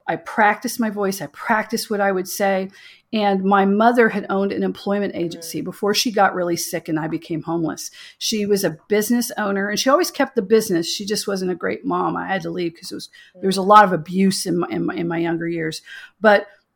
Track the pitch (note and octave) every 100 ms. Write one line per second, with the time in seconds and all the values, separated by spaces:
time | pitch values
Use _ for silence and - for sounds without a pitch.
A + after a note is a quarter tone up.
0 | - E3+ - - G#3 G#3+ A#3+ - A3+ G3+
1 | G3 G3 C#3+ - - A3 G#3 A3+ - G#3
2 | G3 F#3 F#3 - G3 F#3+ F#3+ - - -
3 | _ A3 G#3 G3 F#3+ G3+ G3 G3+ A3+ B3
4 | A3+ G#3 - G3 G3 - F#3 F#3 - G3+
5 | G3 - E3+ D#3+ - D#3+ E3 - G3+ G#3+
6 | B3+ G#3 F#3+ F#3 F3 E3+ - E3+ - D#3
7 | D#3+ D#3 - D#3+ D3+ E3+ D#3+ - - -
8 | - - - G#3+ G3+ G3+ F#3 D#3 - G#3
9 | G#3 A#3+ A3+ - G#3 G3 G3+ G#3 C4 D4
10 | F4 - C4+ - F#3+ A3 G#3+ E3+ E3+ -
11 | G3+ G3+ - G3 F#3 B2 F#3+ - - -
12 | - E3+ F3 F#3+ E3 F3 E3+ E3 - G3+
13 | - - - F3+ F#3+ F#3+ F#3+ G#3 G#3 F3
14 | D3+ F3+ G3 F#3+ F#3+ E3+ - - D3 F3+
15 | E3+ E3 E3+ E3 E3+ E3+ D#3+ D#3 - -
16 | - _ G#3+ G#3 G#3 _ _